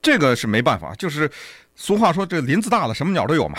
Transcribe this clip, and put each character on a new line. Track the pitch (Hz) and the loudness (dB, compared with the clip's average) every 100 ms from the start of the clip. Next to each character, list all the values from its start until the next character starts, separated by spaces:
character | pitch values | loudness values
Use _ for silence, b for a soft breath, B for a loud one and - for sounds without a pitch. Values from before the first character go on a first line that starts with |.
这 | 311 262 | 2 4
个 | 135 | 4
是 | 120 113 | 2 0
没 | 107 | 0
办 | 127 104 | 2 0
法。 | 73 - | -4 -8
就 | 180 | -6
是 | 147 151 B B B B _ | -2 -4 B B B B _
俗 | - 208 | -2 2
话 | 226 | 2
说， | 180 190 | 2 -2
这 | 175 | -2
林 | 127 170 | 0 0
子 | 214 | 2
大 | 233 135 | 0 0
了， | |
什 | 110 160 | -2 -2
么 | |
鸟 | 180 107 | 0 2
都 | 156 | 0
有 | |
嘛， | 82 | 0